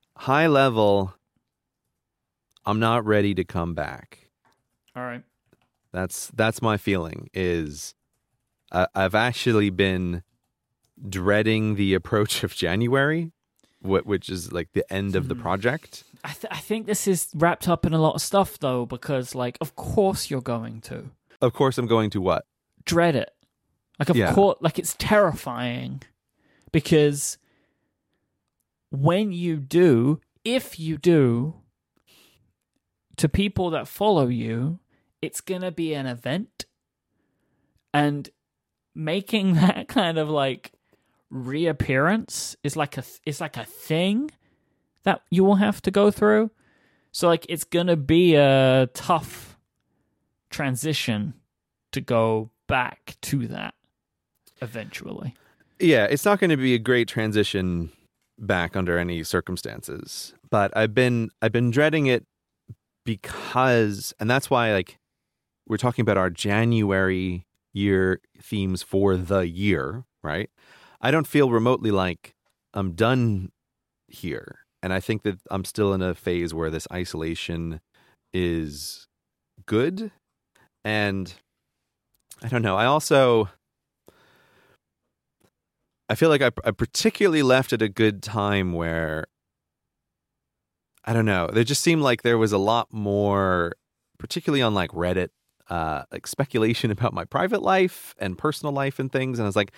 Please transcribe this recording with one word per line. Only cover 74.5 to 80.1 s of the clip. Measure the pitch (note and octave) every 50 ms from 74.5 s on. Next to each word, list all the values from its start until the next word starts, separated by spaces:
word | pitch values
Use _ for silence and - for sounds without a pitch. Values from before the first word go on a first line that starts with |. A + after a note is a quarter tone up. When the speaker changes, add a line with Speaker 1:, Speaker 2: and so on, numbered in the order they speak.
| - - _ _ _ _ -
Speaker 1:
And | F#2 F#2
I | F#2+
think | - - A2+ G#2 -
that | G#2 F#2+ F2+ _ -
I'm | F#2+ F#2+ F#2+
still | - - - G#2+ G2 G2
in | F#2+ F#2
a | F#2 E2+
phase | - - F#2 F2 F2 E2+ E2 D#2+
where | D#2+ E2 D#2+
this | D#2 D#2+ - - -
isolation | F2+ F2+ - - E2 D#2+ E2 E2 - - - F2 E2 E2+ E2 D#2+ D#2 - _ _ _ _ _ _ _ _ _ -
is | F#2 F2+ F2 E2+ E2 D#2+ D2+ D2 D2 D2 - - - - _ _ _ _ _ _ _ _ _ _ - -
good. | - G#2+ G#2+ B2+ D#3+ F#3 F#3+ A3+ G#3